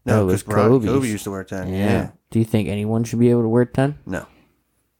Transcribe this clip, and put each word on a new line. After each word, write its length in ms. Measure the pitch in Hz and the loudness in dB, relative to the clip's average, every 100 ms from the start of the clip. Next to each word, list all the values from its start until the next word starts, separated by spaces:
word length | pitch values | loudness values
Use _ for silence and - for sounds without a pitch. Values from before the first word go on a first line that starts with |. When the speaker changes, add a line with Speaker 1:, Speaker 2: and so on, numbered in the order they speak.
| - | 0
Speaker 1:
That 140 | 117 | 2
was 200 | 98 95 | 2 0
Speaker 2:
'cause 100 | - | 0
Bron-, 140 | 107 107 | 2 4
Speaker 1:
Kobe's. 200 | 131 107 | 4 2
Speaker 2:
Kobe 180 | 131 131 | 0 -2
used 160 | 104 - | -4 -8
to 60 | |
wear 120 | 98 | -10
ten. 280 | 95 98 92 | -10 -10 -6
Speaker 1:
Yeah. 60 | 95 104 | -2 0
Speaker 2:
Yeah. 240 | 98 - - _ | 0 -2 -10 _
Speaker 1:
Do 80 | 117 | -4
you 60 | 113 | 0
think 220 | 110 101 | -2 -2
anyone 340 | 101 104 113 | -4 -2 -2
should 160 | 117 113 | -2 2
be 100 | 120 | 4
able 140 | 120 | 4
to 40 | 113 | 2
wear 160 | 117 123 | 2 0
ten? 340 | - 139 147 - | 0 -2 -4 -10
Speaker 2:
No. 200 | 92 - _ _ _ _ _ _ | -10 -10 _ _ _ _ _ _